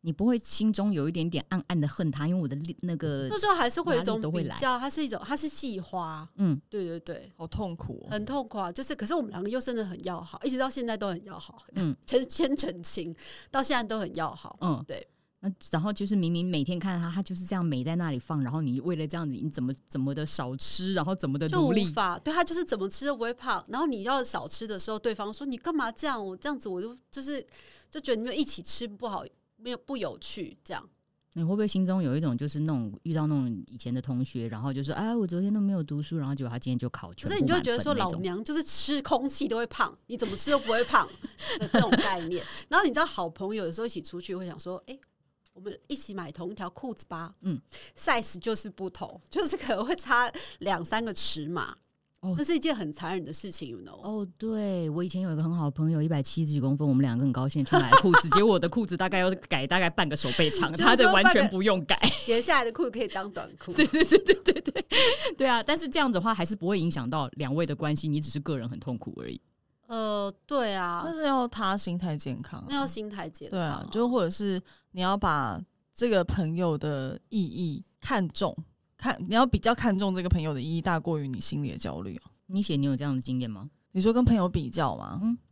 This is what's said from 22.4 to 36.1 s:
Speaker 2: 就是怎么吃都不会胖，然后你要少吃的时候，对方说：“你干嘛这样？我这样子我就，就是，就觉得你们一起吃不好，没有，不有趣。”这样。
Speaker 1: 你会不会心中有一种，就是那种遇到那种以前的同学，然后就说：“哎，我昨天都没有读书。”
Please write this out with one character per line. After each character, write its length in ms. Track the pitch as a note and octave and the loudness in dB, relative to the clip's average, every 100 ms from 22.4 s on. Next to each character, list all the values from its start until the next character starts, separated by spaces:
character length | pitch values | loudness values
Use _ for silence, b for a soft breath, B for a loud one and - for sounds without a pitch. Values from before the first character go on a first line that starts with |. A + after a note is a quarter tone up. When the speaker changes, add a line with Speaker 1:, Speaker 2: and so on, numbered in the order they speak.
Speaker 2:
就 120 | F4 E4+ | 2 0
是 80 | |
怎 160 | F4 G#3+ | -2 -2
么 100 | G3 | -2
吃 160 | - C#4 | -2 -2
都 100 | C4 | -2
不 60 | |
会 100 | A#3 A#3+ | -4 -4
胖， 280 | B3+ G3 - | -2 -2 -2
然 120 | A#3+ | -2
后 60 | D#4+ | -2
你 160 | A#3 | -2
要 220 | G#3 C4+ | 0 0
少 240 | B3+ - - | 0 -4 -4
吃 200 | - A3+ | -6 -4
的 120 | G3 | -4
时 100 | - | -4
候， 80 | G#3+ | -2
对 160 | A#3+ | -2
方 180 | G#3+ G#3 | -2 -6
说 140 | G#3+ C#4 | -6 -6
：“你 100 | B3 | -6
干 160 | E4+ | -2
嘛 180 | D#4+ A#3 | -2 -2
这 160 | A#3 D#4 | -2 -2
样？ 180 | B3 G3 | -2 -6
我 100 | F#3 | -6
这 140 | D4 | -6
样 80 | C#4+ | -6
子 100 | G#3+ | -6
我 140 | F3+ | -8
就， 160 | A3 B3 _ | -8 -14 _
就 100 | C#4 | -10
是， 240 | C4+ C#4+ - B B B B | -8 -8 -10 B B B B
就 80 | D#4 | -10
觉 160 | C4+ A3 | -4 -2
得 0 | |
你 80 | |
们 120 | A#3+ A#3 | -2 -2
一 80 | D4+ | -2
起 160 | - | -2
吃 260 | F3 - A3+ | -2 -2 -4
不 200 | G3+ A#3+ | -8 -8
好， 160 | F#3+ - _ _ _ | -8 -10 _ _ _
没 140 | A3+ | -10
有， 60 | B3 | -10
不 180 | - C4+ | -8 -6
有 180 | E3+ G#2 | -6 -6
趣。” 360 | - - E3+ - | -6 -6 -8 -12
这 120 | - D#3 | -12 -12
样。 140 | - _ _ _ _ | -12 _ _ _ _
Speaker 1:
你 100 | E3+ | -4
会 60 | E3 | -2
不 80 | G3+ | 0
会 100 | G#3+ | 0
心 160 | F#3+ | 2
中 200 | F#3 F#3 | 2 2
有 120 | D3+ C#3 | 2 0
一 40 | |
种， 180 | D#3+ A#2+ | 0 0
就 100 | D3 | -2
是 120 | D3 | -2
那 120 | D#3 | 0
种 220 | C#3+ A2 G2+ | 0 -2 -6
遇 100 | E3 | -4
到 140 | D#3 D3+ | 0 2
那 80 | |
种 300 | D3 B2+ G#2 - | 2 0 -2 -8
以 100 | A#2+ | -10
前 160 | B2 | -4
的 80 | B2+ | -4
同 240 | B2+ B2+ | -2 -2
学， 240 | C3 B2+ A2+ | -2 -2 -6
然 140 | A2 | -4
后 100 | C3+ | -4
就 120 | C3+ | -4
说 100 | C#3 | -4
：“哎， 220 | - G#3+ A#3 | -2 -2 0
我 100 | F#3+ | 0
昨 160 | F3 | 0
天 100 | G3 | 0
都 80 | G#3+ | 2
没 120 | G3 | 2
有 100 | F#3+ | 2
读 220 | D3+ D3 | 0 -4
书。” 160 | D3 | -2